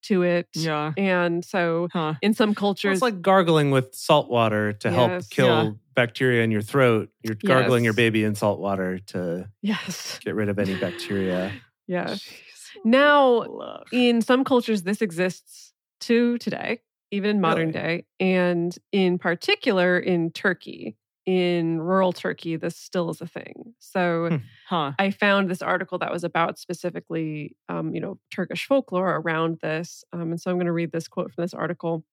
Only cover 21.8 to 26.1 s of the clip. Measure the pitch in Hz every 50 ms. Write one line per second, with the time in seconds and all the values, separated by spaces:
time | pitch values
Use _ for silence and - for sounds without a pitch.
21.8 | 156 175 185 190 190 185 175 - - 175 156 - - 170 165 156 156 170 170 -
22.8 | - - - 185 175 165 160 - 170 170 _ - - - - - - 233 233 _
23.8 | _ - - 190 180 175 170 165 165 170 165 147 110 - - - _ - 190 170
24.8 | 151 139 139 - 196 196 196 - - 208 196 202 196 180 180 175 - - - -
25.8 | 190 - - 180 180 175